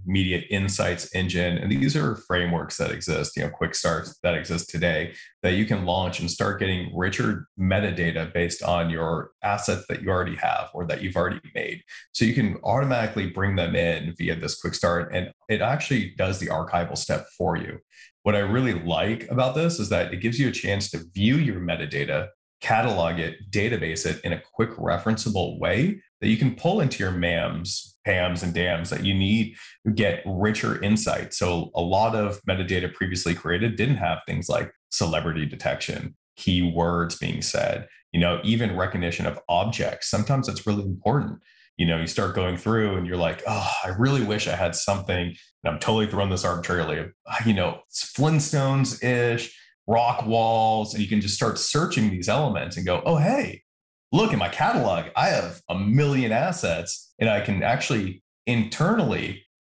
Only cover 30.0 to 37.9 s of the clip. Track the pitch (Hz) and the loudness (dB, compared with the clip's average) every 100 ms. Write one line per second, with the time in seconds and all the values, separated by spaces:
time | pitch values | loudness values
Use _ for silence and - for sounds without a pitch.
30 | 101 85 95 92 104 110 113 - 101 107 | 2 0 -4 0 0 0 -2 0 2 2
31 | - 71 - - 90 87 78 - 87 95 | 2 -2 -4 -2 0 0 -2 -2 2 4
32 | 113 113 101 98 - 92 95 92 87 - | 2 2 -2 -2 -2 -2 0 0 -2 -4
33 | 92 87 85 85 80 90 117 104 120 127 | -2 0 0 0 0 0 0 0 0 2
34 | 85 80 - 95 87 78 - - - - | 0 -2 -4 -4 -2 -2 -2 -10 -6 -2
35 | 87 78 82 80 73 - - - - 71 | 0 0 -2 -2 -4 -4 -4 -2 -4 -6
36 | - - _ - - 90 87 85 85 87 | -8 -14 _ -6 2 4 4 2 2 2
37 | 85 - 85 82 - - - - - | 0 -2 -4 -4 -2 0 0 -2 -8